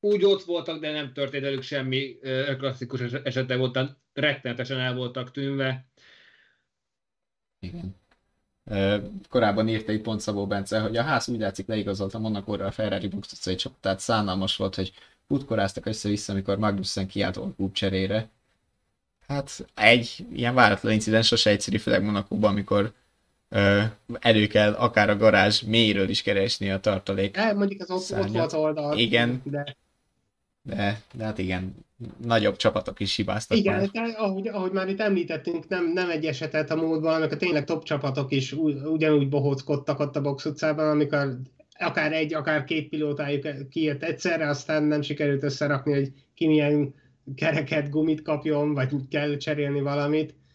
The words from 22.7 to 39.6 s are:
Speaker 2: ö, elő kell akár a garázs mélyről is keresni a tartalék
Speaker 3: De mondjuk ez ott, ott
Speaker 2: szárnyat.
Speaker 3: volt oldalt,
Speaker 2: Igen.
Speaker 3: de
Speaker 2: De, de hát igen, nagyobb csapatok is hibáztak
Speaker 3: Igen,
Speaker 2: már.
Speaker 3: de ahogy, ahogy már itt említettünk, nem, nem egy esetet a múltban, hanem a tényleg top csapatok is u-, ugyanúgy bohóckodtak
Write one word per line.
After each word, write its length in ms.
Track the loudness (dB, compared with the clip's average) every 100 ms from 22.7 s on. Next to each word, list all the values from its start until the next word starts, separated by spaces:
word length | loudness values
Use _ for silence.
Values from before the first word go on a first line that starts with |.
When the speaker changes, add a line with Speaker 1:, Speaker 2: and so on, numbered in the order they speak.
| 0 0 -4 _ _ _ _ _
Speaker 2:
ö, 340 | 2 6 6 4 -2 _ -2
elő 260 | 4 6 6
kell 260 | 6 4
akár 380 | 4 2 4 4
a 60 | 6
garázs 460 | 6 8 6 4
mélyről 460 | 2 4 4 4 2
is 140 | 0
keresni 480 | 0 0 0 -2 -2
a 100 | 0
tartalék 540 | 0 0 -2 -2 -2 0
Speaker 3:
De 160 | 0
mondjuk 280 | 2 0 -2
ez 100 | -6
ott, 60 | -6
ott 60 |
Speaker 2:
szárnyat. 300 | -4 -4 -2
Speaker 3:
volt 200 | 0 0
oldalt, 460 | 0 0 0 -2 0
Speaker 2:
Igen. 420 | 2 2 2 -2
Speaker 3:
de 320 | -6 -8 -8 -14 _ _ _ _ _ _ _ _
Speaker 2:
De, 380 | -10 -4 -2 -4 -10
de 100 | -8
hát 140 | -6 -4
igen, 360 | -4 -4 -6 -10 -20 _ -16 -10
nagyobb 320 | 0 2 2 2
csapatok 440 | 0 0 -6 -6
is 160 | -4 -2
hibáztak 420 | -2 -2 0 2
Speaker 3:
Igen, 180 | 2 2
Speaker 2:
már. 100 | 0
Speaker 3:
de 100 | -2 -6 -2
ahogy, 300 | -2 -2 -4
ahogy 240 | -4 -2
már 160 | -2 -2
itt 120 | -2
említettünk, 680 | 0 0 0 -4 -4 -6 -4
nem, 240 | -2 0
nem 180 | 0 0
egy 140 | -2 -2
esetet 440 | -4 -2 -2 -2
a 60 | 0
múltban, 360 | 0 0 2
hanem 160 | 2 0
a 40 | 0
tényleg 280 | 0 0
top 200 | 0 -4
csapatok 480 | -2 -2 -2 -2 -2
is 200 | -2 -2
u-, 360 | -2 0 0 -2
ugyanúgy 360 | 0 4 4 4
bohóckodtak 680 | 2 0 -2